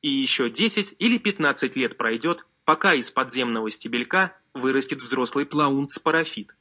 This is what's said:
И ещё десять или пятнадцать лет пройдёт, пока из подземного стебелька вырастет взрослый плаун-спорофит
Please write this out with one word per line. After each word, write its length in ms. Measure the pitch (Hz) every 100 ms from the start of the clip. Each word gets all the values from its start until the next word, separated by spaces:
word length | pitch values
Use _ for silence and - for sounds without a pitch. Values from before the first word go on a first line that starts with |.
И 80 | 151
ещё 400 | 135 131 - 123
десять 440 | 110 220 214 196 -
или 180 | 233 233
пятнадцать 600 | 214 196 147 - 131 131
лет 200 | 120 -
пройдёт, 480 | 113 113 151 175 - _
пока 300 | - 156 196
из 160 | 151 117
подземного 640 | - 127 131 120 113 110
стебелька 640 | - 113 120 117 185 185 - _
вырастет 480 | 135 131 135 131 143
взрослый 460 | 131 131 123 139 143
плаун-спорофит 1080 | 151 147 139 143 - - 160 160 - 202 _